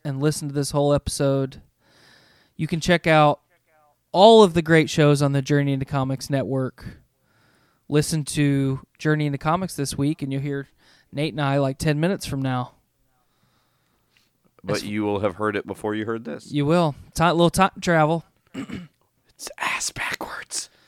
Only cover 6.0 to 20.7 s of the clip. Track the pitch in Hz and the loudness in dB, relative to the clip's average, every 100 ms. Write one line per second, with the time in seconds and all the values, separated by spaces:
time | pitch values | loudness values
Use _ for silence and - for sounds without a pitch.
6 | 131 135 - 139 104 135 127 - - - | -4 -6 -4 -4 -2 -4 -4 -8 -16 -18
7 | _ _ _ _ _ _ _ _ - 147 | _ _ _ _ _ _ _ _ -2 -2
8 | 147 160 139 - 143 139 135 135 - _ | 0 -4 -4 0 2 2 0 -4 -10 _
9 | 156 151 147 139 156 170 185 - 143 - | -2 0 -2 -4 -2 -4 -4 -6 -6 -4
10 | 139 160 139 135 143 139 135 _ _ _ | -4 -4 -6 -6 -6 -8 -10 _ _ _
11 | _ 135 151 123 143 139 135 135 160 147 | _ -6 -6 -4 0 0 0 -2 -2 0
12 | 165 202 - 139 135 127 123 _ _ _ | 0 -2 -6 -4 -4 -4 -6 _ _ _
13 | _ _ _ _ _ _ _ _ _ _ | _ _ _ _ _ _ _ _ _ _
14 | _ _ _ _ _ _ - 95 - 104 | _ _ _ _ _ _ -8 -6 -4 -4
15 | 104 101 101 92 107 101 - 98 107 107 | -2 0 -2 -2 -2 -2 -6 -8 -6 -4
16 | 107 113 123 - - 147 143 175 165 139 | -4 -8 -8 -12 -8 -4 0 2 0 -4
17 | - - 165 160 170 - 185 - 185 165 | -12 -2 0 4 2 4 0 0 0 2
18 | 151 165 - _ _ - - 190 170 _ | 2 0 -6 _ _ -14 -12 -14 -16 _
19 | _ _ _ _ - - - - - - | _ _ _ _ -16 -8 -6 -6 -8 -8
20 | - - - - - - - | -8 -8 -10 -12 -10 -12 -12